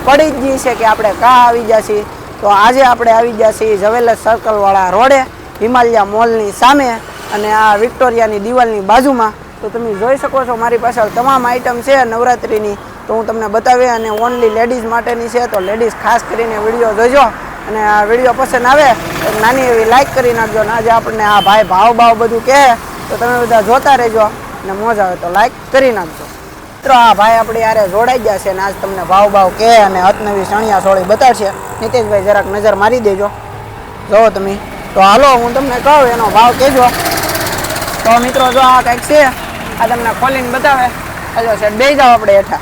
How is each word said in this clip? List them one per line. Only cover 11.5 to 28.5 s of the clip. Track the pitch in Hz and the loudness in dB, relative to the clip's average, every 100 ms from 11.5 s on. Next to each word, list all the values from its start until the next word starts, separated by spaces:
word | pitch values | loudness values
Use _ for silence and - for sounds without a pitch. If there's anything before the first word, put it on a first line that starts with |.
| 247 247 240 | -2 -4 -6
છે | 262 269 | 0 2
નવરાત્રિની, | 240 226 247 247 - 214 208 202 - - - | 2 0 0 0 -2 -4 -4 -8 -14 -18 -6
તો | |
હું | 226 220 | -6 -4
તમને | 220 214 | -6 -4
બતાવી. | 220 254 247 254 | -2 2 2 2
અને | 226 226 | -2 -4
only | 214 233 247 226 | -4 -4 0 0
લેડીઝ | 214 233 254 | 0 -2 -2
માટેની | 226 233 233 233 233 | -4 -4 -4 -6 -4
છે, | 240 240 | -4 -4
તો | 214 | -4
લેડીઝ | 185 220 233 - | -4 -2 -4 -4
ખાસ | 214 233 - | -2 -2 -2
કરીને | 214 233 214 | -6 -4 -4
વીડિયો | 214 233 233 | -4 0 -2
જોજો. | 208 240 277 240 - - - - | 0 2 2 2 -2 -16 -14 -10
અને | 214 | -4
આ | 214 208 | 0 0
વીડિયો | 208 233 254 | 2 2 0
પસંદ | 233 262 254 247 | 0 -2 0 2
આવે | 285 285 | 4 4
તો | 220 - - - 214 | 2 -4 -6 -4 0
નાની | 220 262 | 0 0
એવી | 254 233 | 0 0
લાઈક | 220 247 285 | 2 2 2
કરી | 262 247 | -2 -2
નાખજો. | 226 220 214 | -2 -2 -2
અને | 214 | -2
આજે | 226 226 | -2 0
આપણને | 226 233 220 | 0 -2 -4
આ | 208 208 | 0 2
ભાઈ | 190 214 | 4 2
ભાવ | 190 185 220 | 2 2 2
ભાવ | 233 233 220 | 4 2 4
બધું | 233 226 247 | 0 -2 2
કહે, | 269 269 233 - - - | 4 4 2 -6 -14 -8
તો | 208 | -4
તમે | 240 247 233 | -2 -2 2
બધા | 226 | 2
જોતા | 202 254 277 | 2 2 2
રહેજો | 262 233 220 | 2 2 0
અને | 214 - - - 196 | -2 -2 -16 -14 -10
મોજ | 196 220 214 | -6 -4 -2
આવે | 185 175 | -2 -4
તો | 175 | -4
લાઈક | 185 240 - - | 0 0 -2 -2
કરી | 262 269 | 2 2
નાખજો. | 214 165 151 | 0 -8 -14
મિત્રો, | 147 - - - - - 277 | -18 -18 -20 -20 -20 -10 2
આ | 247 233 | 4 4
ભાઈ | 190 214 226 | 4 2 2
આપણી | 226 226 | 0 -2
યારે | 220 220 196 | 0 0 0
જોડાઈ | 196 240 254 | 0 0 0
ગયા | 220 196 | -2 -4
છે | 196 | -4